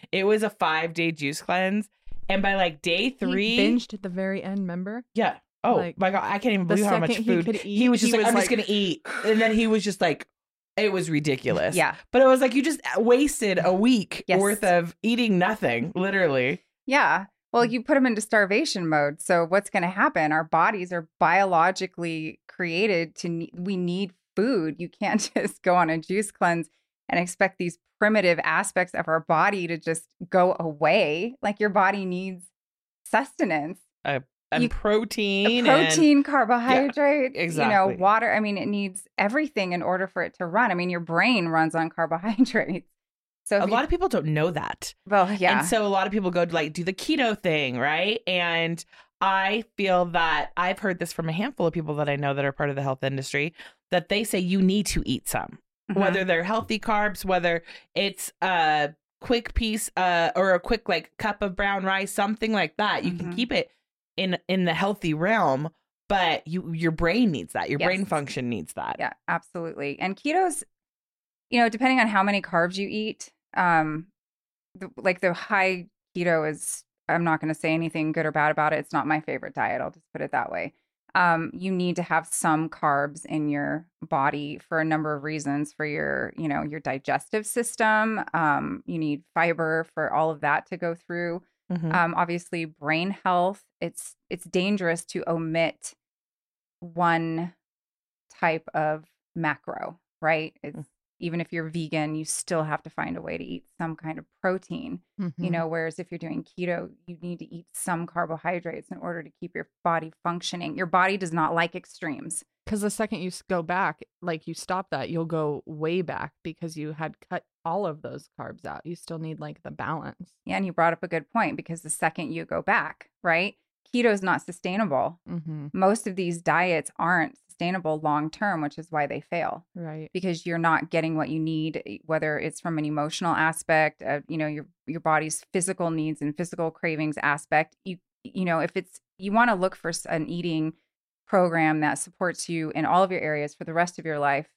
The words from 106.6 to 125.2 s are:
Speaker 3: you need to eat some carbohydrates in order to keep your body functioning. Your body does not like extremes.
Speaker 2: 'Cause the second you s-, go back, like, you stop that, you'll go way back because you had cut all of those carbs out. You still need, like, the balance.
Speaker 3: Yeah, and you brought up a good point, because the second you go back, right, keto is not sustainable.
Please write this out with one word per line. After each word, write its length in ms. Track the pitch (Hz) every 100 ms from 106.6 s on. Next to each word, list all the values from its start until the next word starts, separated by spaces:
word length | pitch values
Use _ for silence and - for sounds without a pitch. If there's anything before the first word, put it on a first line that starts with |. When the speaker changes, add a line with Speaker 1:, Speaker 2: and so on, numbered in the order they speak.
| 175 170 180 - -
Speaker 3:
you 100 | 170
need 160 | 175 170
to 160 | -
eat 120 | 170 -
some 340 | - - 170 165
carbohydrates 800 | 175 170 160 165 180 170 156 -
in 80 | 180
order 240 | 170 165
to 80 | 156
keep 240 | - 175
your 140 | 165 160 _
body 280 | 170 165 160 -
functioning. 520 | 175 170 - 175 165 151
Your 100 | 180
body 300 | 180 185 196
does 160 | 180
not 220 | 165 147
like 220 | 165 170 180
extremes. 680 | - - 165 139 165 - - _ -
Speaker 2:
'Cause 140 | 214
the 100 | 208
second 300 | - 220 190
you 80 | 180
s-, 140 | -
go 200 | - 180
back, 400 | 165 180 196 - - -
like, 260 | 175 160 -
you 60 |
stop 360 | 165 - 185 190
that, 200 | 143 120
you'll 140 | 165
go 380 | 165 160 151 147 -
way 340 | 151 156 180
back 300 | 165 - 139 _
because 320 | 165 156 165 160
you 160 | 151
had 280 | 151 156 -
cut 240 | - 180 _ _
all 220 | 165 185 190
of 160 | 151
those 260 | 120 135 - -
carbs 260 | 120 -
out. 200 | - - 160
You 80 | 175
still 220 | - 165
need, 200 | 160 156
like, 220 | 151 151
the 80 | -
balance. 680 | 147 - 156 - - 180 _
Speaker 3:
Yeah, 120 | - 190
and 100 | 190
you 60 |
brought 200 | 170 165
up 100 | 165
a 60 | 180
good 220 | 165 160
point, 260 | 226 180 143
because 260 | - 165
the 80 | 156
second 420 | - 165 - 160
you 120 | 160
go 180 | - 165
back, 480 | 160 214 151 - - _
right, 340 | 175 165 196 - _ _ _
keto 200 | 240 233
is 100 | 202
not 200 | 175 -
sustainable. 760 | - - 185 190 208 131 147 170